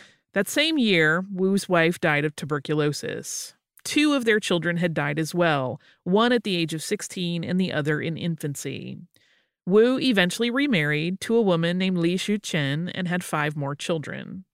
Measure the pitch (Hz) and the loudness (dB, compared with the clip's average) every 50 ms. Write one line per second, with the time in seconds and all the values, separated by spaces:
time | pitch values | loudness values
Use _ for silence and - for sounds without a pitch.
0 | - - _ _ _ _ - 190 196 - - 294 302 320 320 294 233 214 185 165 | -20 -20 _ _ _ _ -2 -2 0 0 2 0 2 2 2 2 4 4 4 4
1 | 160 151 160 180 190 202 196 180 190 190 196 196 - - 180 170 165 170 175 - | 4 4 2 0 -2 -4 -4 0 0 2 2 0 0 2 2 4 4 4 2 2
2 | - 165 147 143 147 156 - - - 143 151 143 - - 151 151 147 151 147 - | 0 2 2 2 0 -2 -4 -6 -6 -4 -4 -4 -2 -2 0 0 2 0 0 -2
3 | - - - - - - - - - - - _ _ _ _ - - - - 302 | -6 -8 -8 -8 -8 -8 -10 -10 -10 -12 -16 _ _ _ _ -14 -8 -2 2 2
4 | 302 302 285 277 233 226 214 214 - - 185 170 160 175 170 170 180 170 156 165 | 4 4 2 2 2 2 2 2 2 0 0 0 0 0 0 0 0 0 0 -2
5 | 143 147 147 156 160 151 - 175 175 165 151 139 131 127 - - _ _ _ _ | -2 -2 -2 -2 -4 -2 0 2 2 2 2 2 0 -4 -6 -8 _ _ _ _
6 | - 175 185 214 233 240 247 240 - 214 185 170 165 147 165 156 - - 214 196 | -2 2 2 4 4 4 2 2 0 0 0 0 0 -2 -2 -6 -4 -4 -4 -4
7 | - - - 196 180 170 170 170 160 - 175 185 190 156 - 151 143 156 151 147 | -6 -8 -6 -4 -4 -2 -2 -4 -2 -2 0 0 0 0 0 -2 0 0 -2 -2
8 | 117 165 160 - - 175 165 - - 147 143 - - 139 131 - 123 127 131 - | -2 -4 -4 -4 -4 -4 -4 -4 -4 -6 -6 -6 -8 -8 -8 -8 -10 -12 -14 -14
9 | 175 _ _ _ _ _ _ _ _ _ _ _ - 175 185 214 226 247 262 262 | -16 _ _ _ _ _ _ _ _ _ _ _ -2 2 4 6 6 4 4 2
10 | - 262 220 196 180 180 - - 233 240 233 269 285 294 226 165 151 147 151 151 | 2 2 4 4 4 2 2 0 -2 0 2 0 2 2 2 2 2 2 0 0
11 | 160 175 190 - - - 226 233 220 190 175 165 165 170 175 185 185 190 185 175 | -2 -2 -4 -4 -2 2 2 4 4 4 2 2 2 0 0 0 0 0 0 2
12 | 165 170 180 185 - - 208 208 - - - 160 143 135 139 156 175 180 - - | 2 2 0 0 0 -2 -2 -2 -2 -4 -2 -2 0 0 -2 -2 -4 -6 -6 -4
13 | 180 170 180 180 - - - 151 147 147 143 156 139 139 143 - - - 175 156 | -4 -2 -2 -4 -4 -4 -2 -2 -2 -2 -2 -4 -6 -6 -6 -6 -4 -4 -2 -2
14 | 139 - - 135 - 50 - 190 185 _ | -4 -8 -10 -12 -12 -12 -14 -16 -16 _